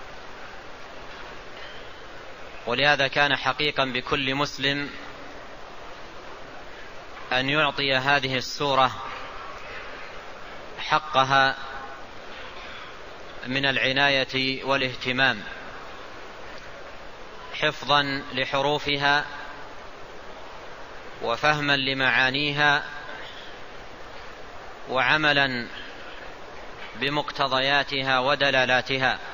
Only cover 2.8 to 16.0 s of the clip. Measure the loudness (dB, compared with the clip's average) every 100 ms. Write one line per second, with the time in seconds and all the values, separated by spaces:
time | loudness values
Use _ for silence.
2.8 | 6 6 6 6 4 4 2 2 2 2
3.8 | 2 0 0 0 2 0 0 0 0 0
4.8 | -2 -8 -12 -12 -12 -12 -12 -12 -12 -12
5.8 | -12 -12 -12 -12 -12 -12 -12 -12 -12 -12
6.8 | -10 -10 -12 -10 0 0 4 4 4 4
7.8 | 2 4 6 4 4 0 -2 0 4 6
8.8 | 6 4 -6 -8 -8 -10 -10 -10 -10 -10
9.8 | -10 -10 -10 -10 -10 -12 -12 -12 -12 -6
10.8 | 2 2 4 4 6 8 6 2 -6 -8
11.8 | -10 -12 -12 -12 -12 -10 -10 -10 -10 -10
12.8 | -12 -12 -12 -12 -12 -8 -2 2 4 4
13.8 | 4 6 6 6 2 2 0 0 2 2
14.8 | 2 -2 0 4 4 4 -4 -10 -10 -10
15.8 | -12 -12